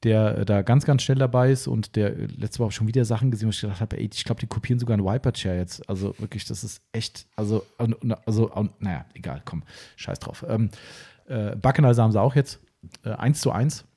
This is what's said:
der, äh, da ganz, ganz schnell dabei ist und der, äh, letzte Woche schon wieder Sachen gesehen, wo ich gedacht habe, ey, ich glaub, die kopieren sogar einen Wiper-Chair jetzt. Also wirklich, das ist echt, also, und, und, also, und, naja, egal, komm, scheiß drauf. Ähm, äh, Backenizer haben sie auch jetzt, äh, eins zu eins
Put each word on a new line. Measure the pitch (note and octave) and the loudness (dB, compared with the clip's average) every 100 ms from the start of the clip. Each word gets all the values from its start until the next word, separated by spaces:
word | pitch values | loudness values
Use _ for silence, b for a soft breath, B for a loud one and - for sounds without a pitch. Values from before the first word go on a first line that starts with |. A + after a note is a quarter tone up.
der, | A#2 G#2+ G#2+ G#2 | 4 4 4 2
äh, | G2+ | 2
da | G2+ | 2
ganz, | G2 B2+ - | 4 4 4
ganz | C#3 | 2
schnell | - C3 | 2 2
dabei | C3 B2 B2+ | 4 4 4
ist | C3 - | 2 0
und | A#2 G#2+ - | -2 -2 0
der, | G#2 - | -2 -2
äh, | G#2+ | -8
letzte | - G#2+ - | -6 -8 -2
Woche | A2+ | -4
schon | - A2 | 0 0
wieder | A#2+ | 2
Sachen | A#2 A2+ C3 | 2 2 0
gesehen, | A#2 A2 | 0 -2
wo | |
ich | G2+ | -2
gedacht | G#2+ F#2 | -6 -4
habe, | A2 - | -6 -4
ey, | G#2+ | -6
ich | - | -6
glaub, | - A2+ | -6 -4
die | A2+ | -4
kopieren | - - B2 | -6 -2 -2
sogar | A#2+ A2 | 2 2
einen | F#2+ | 2
Wiper-Chair | A#2 C3 - G2 F2+ | 0 -2 -2 -2 -2
jetzt. | F2+ - - | -4 -8 -8
Also | F#2+ G2 F#2+ | -6 -4 -6
wirklich, | G#2+ G#2+ - | -10 -10 -10
das | G2+ | -10
ist | A2+ - _ | -10 -14 _
echt, | A2+ A2+ - - - | -8 -8 -10 -18 -6
also, | G#2+ G#2+ - _ | -2 -2 -4 _
und, | A#2+ | -2
und, | A2+ A#2+ A2 - | -2 -2 -4 -2
also, | G#2+ A2+ | 2 2
und, | - G#2 - | 0 -4 -4
naja, | G#2 D#2+ - | -6 -6 -8
egal, | - F2 C#2+ | -14 -10 -10
komm, | - E2 - B B B | -10 -10 -12 B B B
scheiß | - F#2+ | -10 -10
drauf. | - - - | -10 -12 -4
Ähm, | A2+ G#2+ B B B B B _ | 0 -2 B B B B B _
äh, | B2 G#2 G#2+ | -6 -4 0
Backenizer | B2+ C3+ C#3+ A#2+ | 0 6 6 6
haben | A2 | 6
sie | G#2+ | 6
auch | A2 C3 | 4 2
jetzt, | C3 - _ _ - - | 0 -4 _ _ -20 -14
äh, | - | -10
eins | A2 A#2+ D3+ | -2 0 2
zu | C3+ | 0
eins | F#2 C3+ - - | 2 0 -2 -14